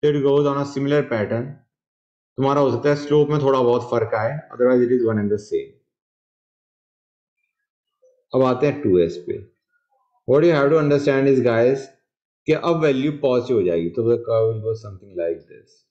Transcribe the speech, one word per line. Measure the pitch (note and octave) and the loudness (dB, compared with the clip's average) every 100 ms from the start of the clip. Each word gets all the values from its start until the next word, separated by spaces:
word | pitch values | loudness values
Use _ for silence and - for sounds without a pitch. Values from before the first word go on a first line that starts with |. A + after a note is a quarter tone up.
So | D3+ | 0
it | D3 | 0
goes | C#3 C#3+ C#3+ | 2 2 2
on | C#3 | -2
a | C#3+ | -4
similar | - C#3 D3 C3+ | -4 -2 -2 -2
pattern। | A2+ G2+ A2+ C#3 - _ _ _ _ _ _ _ - | -4 -2 -4 -6 -12 _ _ _ _ _ _ _ -2
तुम्हारा | C3+ C#3 | 0 2
हो | C#3 | 0
सकता | A#2 D3 | 0 0
है | D3 | -2
स्लोप | - D3 D3 | 0 2 2
में | D3 | 0
थोड़ा | C3 C3+ | 2 2
बहुत | B2 A#2+ A#2 | 2 0 0
फर्क | A#2+ A2 A2+ | -2 -2 -2
आए, | A2 D3 - - | -4 -6 -12 -2
otherwise | B2 B2+ B2 | 2 4 2
it | B2+ | 2
is | A2+ | 0
one | G#2+ | 0
and | G#2 G2+ | -2 -4
the | |
same। | - E2 C#2 _ _ _ _ _ _ _ _ _ _ _ _ _ _ _ _ _ _ _ _ _ _ _ _ _ _ | -4 -6 -6 _ _ _ _ _ _ _ _ _ _ _ _ _ _ _ _ _ _ _ _ _ _ _ _ _ _
अब | C3 C3 | 0 2
आते | B2 D3 | 2 0
हैं | C#3+ | 0
टू | G#2+ F2+ | 2 2
एस | E2 - - | 2 -2 -10
पे। | - - _ _ _ _ _ _ _ - | -12 -12 _ _ _ _ _ _ _ 0
What | C3+ E3+ | 2 4
you | D#3 | 4
have | C#3 | 2
to | D#3+ | 2
understand | D3 C#3+ C#3+ C3+ C#3 C3 | 2 0 2 2 2 2
is | A#2+ | 2
guys, | A2+ A#2+ C3+ - _ _ _ _ _ - | 2 2 0 -6 _ _ _ _ _ -4
कि | |
अब | D#3 E3 E3 | -2 0 0
वैल्यू | D#3 C3+ C#3+ D3 | 0 0 -2 -2
पॉजिटिव | C#3 B2 A#2+ A#2+ | 0 0 0 0
हो | |
जाएगी, | F2+ E2+ E2+ | 0 -2 -4
तो | G#2 A2+ | -4 0
the | A#2 A#2 | 0 0
curve | A2+ A2 | 0 0
will | A2 G#2+ | -2 -6
go | A2 | -8
something | G#2 F#2 G2+ F2+ | -10 -18 -16 -8
like | E2+ E2 - | -6 -6 -12
this। | - _ _ _ | -20 _ _ _